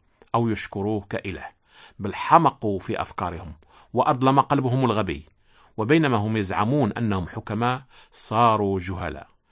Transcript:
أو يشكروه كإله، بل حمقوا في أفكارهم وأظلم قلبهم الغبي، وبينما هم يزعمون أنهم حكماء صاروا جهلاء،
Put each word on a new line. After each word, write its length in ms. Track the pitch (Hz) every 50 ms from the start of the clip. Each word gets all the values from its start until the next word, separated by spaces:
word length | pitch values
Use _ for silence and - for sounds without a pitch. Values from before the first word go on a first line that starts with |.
| _ _ _ _ - _ -
أو 140 | 113 120 117
يشكروه 560 | 107 98 - - - 104 98 104 110 104 98 -
كإله، 360 | - - - 101 92 - - - - _ _ _ _ - - - - -
بل 160 | 95 101 -
حمقوا 640 | - - - 151 170 165 139 - - - 107 101 95
في 220 | - - 107 92
أفكارهم 520 | 92 - - - 92 87 85 82 85 80 80 - _ _ _ - - _ -
وأظلم 460 | 117 127 - 147 123 127 131 135 139
قلبهم 460 | 135 - 143 139 131 123 120 135 131
الغبي، 400 | 120 107 107 107 90 78 65 - - _ _ _ _ _ _ - _ _ -
وبينما 400 | 107 117 151 165 160 139 123 110
هم 200 | 104 107 110 110
يزعمون 540 | 101 92 92 82 104 113 135 151 131 101
أنهم 360 | - - 117 110 101 95 87 82
حكماء 560 | - 110 - - 110 107 117 123 127 131 - _ - - - _
صاروا 680 | - - - - 107 110 120 117 110 107 104 98 98 95
جهلاء، 480 | 85 92 95 87 90 82 - 78 - - _ _ _ _